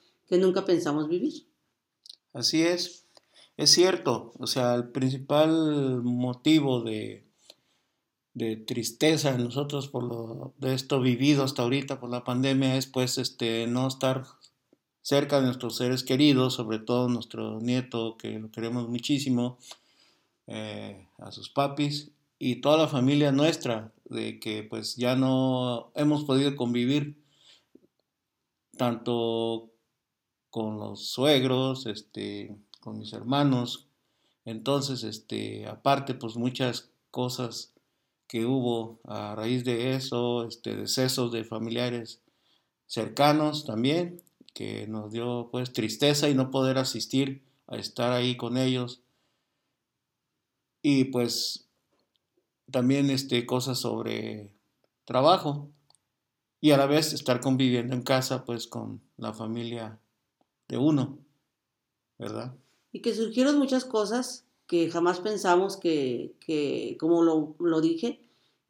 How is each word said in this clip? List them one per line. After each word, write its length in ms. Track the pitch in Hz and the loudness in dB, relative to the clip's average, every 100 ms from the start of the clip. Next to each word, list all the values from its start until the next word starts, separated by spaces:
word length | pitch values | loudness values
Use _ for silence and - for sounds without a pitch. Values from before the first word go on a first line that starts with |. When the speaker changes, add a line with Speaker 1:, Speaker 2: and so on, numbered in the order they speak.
| _ _ - | _ _ 0
Speaker 1:
que 100 | 180 | 4
nunca 280 | 190 190 | 4 2
pensamos 440 | 190 165 151 147 151 | 2 2 2 -2 0
vivir. 380 | 180 277 - _ _ _ _ _ _ - - _ | -2 -2 -6 _ _ _ _ _ _ -20 -20 _
Speaker 2:
Así 280 | 127 120 160 | -4 0 2
es, 440 | 165 175 - - _ - _ _ - - | 2 2 -4 -10 _ -20 _ _ -20 0
es 140 | 147 | 4
cierto, 640 | - 185 180 139 113 - - | 8 6 4 0 0 -2 -10
o 100 | 113 | -4
sea, 260 | 135 123 | 0 2
el 140 | 123 123 | 2 0
principal 1120 | 143 131 135 135 151 160 160 156 147 135 127 | 0 0 0 2 4 6 4 2 2 0 0
motivo 800 | 123 123 123 123 151 156 139 123 | 0 0 -2 0 4 4 4 0
de, 420 | 113 107 107 104 _ _ _ - _ _ _ _ _ _ _ | -2 -6 -8 -12 _ _ _ -20 _ _ _ _ _ _ _
de 220 | 123 117 110 | -6 -6 -6
tristeza 720 | - 120 110 - 156 156 147 | -6 -6 -6 0 2 4 2
en 140 | 123 | 0
nosotros 420 | 120 139 143 151 - | -2 -2 -4 -6 -6
por 160 | 131 | -6
lo, 500 | 120 117 113 135 135 - | -6 -8 -10 -12 -14 -6
de 160 | 131 | -4
esto 260 | 131 - 139 | -4 0 2
vivido 440 | 127 120 139 143 | 2 4 4 4
hasta 180 | 135 139 | 2 0
ahorita 380 | 120 139 135 131 | 0 0 -2 -8
por 100 | 120 | -6
la 140 | 120 | -8
pandemia 520 | 131 123 135 135 135 131 | -4 0 2 4 2 2
es, 120 | 131 | 0
pues, 280 | 127 127 - | -2 0 0
este, 520 | 120 - 117 113 117 | -4 -2 -2 0 0
no 180 | 123 131 | 0 -2
estar 380 | 135 131 131 131 - - _ _ _ _ _ | 0 0 -2 -6 -18 -20 _ _ _ _ _
cerca 380 | - 143 147 143 | 0 2 4 2
de 80 | 127 | 2
nuestros 300 | 123 120 - | 0 -6 -2
seres 260 | 123 127 | -2 -2
queridos, 520 | - 131 147 127 131 | 0 4 6 6 4
sobre 260 | 127 110 110 | 0 -4 -4
todo 280 | 110 123 123 | 0 0 2
nuestro 520 | 120 - 113 110 110 | -2 -4 -8 -6 -4
nieto, 560 | 120 127 127 117 113 - | -2 -2 -2 -4 -6 -6
que 220 | 110 110 | -10 -10
lo 100 | 110 | -10
queremos 380 | 110 117 123 117 | -8 -4 -4 -4
muchísimo, 680 | 117 - 139 135 120 123 123 - - _ _ _ _ _ _ - | -6 -2 -2 2 0 0 -4 -20 -20 _ _ _ _ _ _ -14
eh, 580 | 110 107 104 104 98 95 _ | -10 -8 -10 -12 -14 -20 _
a 120 | 104 | -16
sus 180 | 104 107 | -16 -8
papis 640 | 143 143 143 147 147 - _ _ - | -2 -2 0 -2 -2 -10 _ _ -6
y 180 | 127 120 | -4 0
toda 220 | 143 156 | 4 6
la 100 | 151 | 4
familia 420 | 139 127 147 147 | 2 4 4 4
nuestra, 640 | 135 156 160 127 110 110 _ - | 4 4 2 -2 -4 -6 _ -10
de 340 | 117 110 110 | -8 -6 -8
que, 240 | 113 107 | -8 -8
pues, 320 | 107 110 107 - | -8 -8 -8 -2
ya 180 | 120 | 2
no 800 | 131 131 131 131 127 127 120 - | 2 2 2 2 0 -2 -4 -8
hemos 300 | - 147 147 | 0 2 2
podido 320 | 147 135 143 139 | 2 2 2 0
convivir 640 | 120 120 123 147 147 - _ _ _ - _ - _ _ _ _ _ _ _ _ _ - | -2 0 2 0 -2 -10 _ _ _ -20 _ -20 _ _ _ _ _ _ _ _ _ -4
tanto 920 | 123 120 123 120 117 113 113 113 - _ _ _ _ _ _ _ _ | -2 -2 -2 -2 0 -2 -2 -4 -10 _ _ _ _ _ _ _ _
con 280 | 113 110 107 | -6 -6 -6
los 300 | 107 104 - | -10 -10 -10
suegros, 760 | - 139 139 127 127 131 131 113 | 0 4 4 4 2 0 -4 -8
este, 720 | 104 - 107 101 101 104 104 _ - | -10 -12 -10 -10 -10 -12 -16 _ -20
con 200 | 120 110 | -14 -14
mis 140 | 104 | -12
hermanos. 760 | 107 110 139 143 123 117 - _ _ _ _ _ _ | -12 -2 2 4 2 0 -8 _ _ _ _ _ _
Entonces, 580 | 117 110 117 143 139 120 | -14 -8 0 0 0 -6
este, 640 | 110 113 - 107 107 107 107 | -8 -10 -10 -8 -8 -10 -12
aparte, 480 | - 139 139 135 | -2 2 2 0
pues, 220 | 127 113 117 | -6 -6 -4
muchas 560 | 123 123 127 117 - _ _ | -4 0 -2 -2 -12 _ _
cosas 640 | 127 123 123 117 110 - _ _ _ _ _ _ | -4 -4 -4 -6 -8 -14 _ _ _ _ _ _
que 180 | 113 117 | -2 0
hubo 540 | 135 123 117 110 110 | 0 0 -2 -4 -12
a 300 | - 107 104 | -12 -10 -8
raíz 300 | 107 113 127 | -6 -2 -2
de 320 | 123 117 127 131 | 0 0 0 -2
eso, 500 | 131 120 120 120 117 | -2 -2 0 -2 -4
este, 300 | - 110 104 | -8 -8 -6
decesos 560 | 104 - 127 131 120 | -4 0 0 2 -2
de 100 | 117 | -4
familiares 760 | 107 110 113 117 123 120 117 - _ _ _ _ _ _ - | -6 -6 -4 -2 -2 -4 -8 -16 _ _ _ _ _ _ -10
cercanos 800 | 117 107 113 143 151 151 147 | -6 -6 4 4 6 2 -2
también, 580 | - 110 131 165 175 175 _ _ - | -6 0 2 2 -2 -8 _ _ -20
que 340 | - 104 107 104 | -12 -10 -8 -8
nos 240 | 110 107 | -10 -8
dio, 380 | 117 120 120 117 | -6 -4 -4 -4
pues, 220 | 123 127 | -6 -6
tristeza 560 | 127 110 - 147 147 147 | -4 -4 2 2 4 2
y 60 | 131 | 2
no 160 | 131 | 2
poder 260 | 135 131 131 | 2 2 2
asistir 640 | 127 110 - 135 139 135 _ _ - | -2 -4 -2 -2 -2 -4 _ _ -14
a 100 | 110 | -12
estar 360 | 101 - 120 | -10 -4 0
ahí 240 | 123 123 123 | 0 0 -2
con 200 | 117 127 | -4 0
ellos. 460 | 131 127 123 - _ _ _ _ _ _ _ _ _ _ _ _ _ _ _ _ _ _ | 0 0 -4 -10 _ _ _ _ _ _ _ _ _ _ _ _ _ _ _ _ _ _
Y, 240 | 143 135 127 | 2 4 2
pues, 600 | 123 117 - - - _ _ _ _ _ _ _ _ _ _ - | 0 -2 -2 -6 -8 _ _ _ _ _ _ _ _ _ _ -4
también, 400 | 127 123 139 139 | 0 2 4 2
este, 340 | 131 135 120 | 0 0 -2
cosas 360 | 120 127 131 120 | 0 -2 -2 -4
sobre 720 | 117 110 113 110 110 107 101 _ _ _ _ _ | -4 -4 -6 -6 -8 -10 -14 _ _ _ _ _
trabajo 640 | - 123 147 185 156 147 147 _ _ _ _ _ _ _ _ - | -4 4 6 6 2 -4 -8 _ _ _ _ _ _ _ _ 0
y 100 | 151 | 6
a 60 | 135 | 6
la 100 | 139 | 6
vez 260 | 151 151 | 2 2
estar 280 | 143 - 123 | -4 0 0
conviviendo 540 | 139 131 131 123 123 | 2 2 2 2 0
en 80 | 127 | -4
casa, 420 | 120 131 127 131 | 0 0 0 -4
pues, 240 | 123 117 - | -4 -8 -8
con 320 | 117 110 107 _ - | -10 -10 -12 _ -12
la 180 | 113 | -10
familia 640 | 110 110 117 117 117 110 110 _ _ _ _ _ _ - | -8 -8 -6 -8 -8 -12 -16 _ _ _ _ _ _ -8
de 120 | 120 | 0
uno, 400 | 147 143 123 - _ _ _ _ _ _ _ _ _ - | 2 4 0 -4 _ _ _ _ _ _ _ _ _ -14
¿verdad? 360 | 110 110 123 127 _ _ _ | -10 -10 -10 -14 _ _ _
Speaker 1:
Y 120 | - | -6
que 120 | 240 | -4
surgieron 440 | 208 226 247 269 294 | -2 -2 2 2 4
muchas 260 | 262 254 | 2 0
cosas 640 | 254 220 196 240 254 - _ _ - | 0 -2 0 -2 -4 -10 _ _ -2
que 240 | 170 165 | 0 2
jamás 300 | 165 175 180 | 2 2 0
pensamos 560 | 214 208 190 180 196 - | -2 -2 4 4 4 -2
que, 560 | 175 156 131 120 151 - | 0 0 0 -4 -8 -12
que, 560 | - 151 143 123 110 - | -4 -2 0 -2 -6 -4
como 240 | 160 170 | 2 4
lo, 320 | 165 160 147 - | 6 4 0 -2
lo 240 | 175 160 | 0 2
dije, 400 | 160 165 233 - _ _ _ _ _ | 2 0 -4 -6 _ _ _ _ _